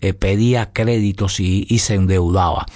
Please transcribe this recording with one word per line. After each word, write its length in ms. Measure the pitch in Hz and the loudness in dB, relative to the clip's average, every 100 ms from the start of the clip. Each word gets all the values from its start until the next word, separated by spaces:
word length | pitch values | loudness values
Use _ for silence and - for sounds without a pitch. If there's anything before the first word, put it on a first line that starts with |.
eh, 120 | 98 | -4
pedía 580 | 95 98 101 120 123 107 | -2 0 2 2 2 -2
créditos 680 | - 113 117 104 95 98 - | -2 0 0 0 -2 -4 -2
y, 260 | 92 95 - | 0 0 0
y 120 | 117 | 0
se 160 | - 101 | 0 0
endeudaba. 720 | 95 95 85 95 87 - - | 2 2 2 2 0 -2 -8